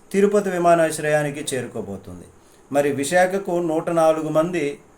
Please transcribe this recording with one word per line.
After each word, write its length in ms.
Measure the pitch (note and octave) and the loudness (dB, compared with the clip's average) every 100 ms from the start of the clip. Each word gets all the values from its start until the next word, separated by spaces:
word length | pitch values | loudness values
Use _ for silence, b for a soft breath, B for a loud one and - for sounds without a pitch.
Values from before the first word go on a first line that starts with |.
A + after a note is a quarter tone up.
| - | -4
తిరుపతి 380 | G3 G3+ G#3 G3 | 2 4 2 0
విమానాశ్రయానికి 1040 | F3+ E3+ E3 D#3+ D#3 D3+ D3+ D3 D3 C#3+ B2+ | 0 4 4 2 0 0 0 0 -6 -6 -6
చేరుకోబోతుంది. 680 | A#2 A2+ G2 F#2+ F#2 F2 E2 - b b - | -6 -10 -10 -12 -14 -18 -18 -20 b b -4
మరి 200 | C#3 C#3+ | 0 0
విశాఖకు 580 | C3 C#3+ F3+ F3+ F#3+ G3 | -2 0 2 2 0 -2
నూట 400 | F3 E3+ D#3+ E3+ | -2 -2 -2 -2
నాలుగు 380 | E3 D#3+ D#3 D#3 | 2 2 2 0
మంది 500 | D#3 E3+ F3 C#3+ C#3+ - | 0 0 -2 -4 -8 -16